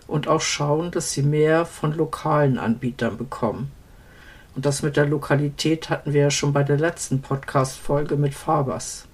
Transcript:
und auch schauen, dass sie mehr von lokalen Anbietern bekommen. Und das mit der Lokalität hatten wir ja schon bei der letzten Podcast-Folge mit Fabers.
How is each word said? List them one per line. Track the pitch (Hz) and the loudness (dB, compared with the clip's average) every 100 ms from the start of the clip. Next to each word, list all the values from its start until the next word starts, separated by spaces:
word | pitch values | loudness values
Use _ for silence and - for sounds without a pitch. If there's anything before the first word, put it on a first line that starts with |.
| - | -6
und | 151 147 | -4 0
auch | 156 | 0
schauen, | - - 147 151 175 | 0 -2 0 0 0
dass | 170 - | -4 -4
sie | - | 0
mehr | 143 151 151 160 | 2 4 4 4
von | 165 - 151 | 0 -2 -4
lokalen | 160 151 - 156 151 143 123 | 0 -2 -2 0 4 4 2
Anbietern | 107 117 127 - 113 101 | 0 -2 -2 -2 -4 -4
bekommen. | 120 - 110 - 139 - - - - - - - - - | -10 -2 -2 -2 -8 -10 -20 -20 -20 -20 -20 -20 -14 -2
Und | 143 | -2
das | 139 | 0
mit | 156 147 | 0 2
der | 147 | 2
Lokalität | 147 - 143 147 - 156 160 - | 2 2 0 0 0 0 0 -2
hatten | 156 147 | -4 0
wir | 143 | 4
ja | 143 | 4
schon | 139 147 | 2 2
bei | 143 | 2
der | 143 143 | 2 2
letzten | 165 170 - 139 | 2 -2 -2 -2
Podcast-Folge | - 135 - 143 135 - - 143 147 143 | -2 -6 -2 0 0 -4 -2 0 0 0
mit | 143 | 0
Fabers. | - - 156 131 85 - - - | -2 -2 0 0 -4 -8 -12 -16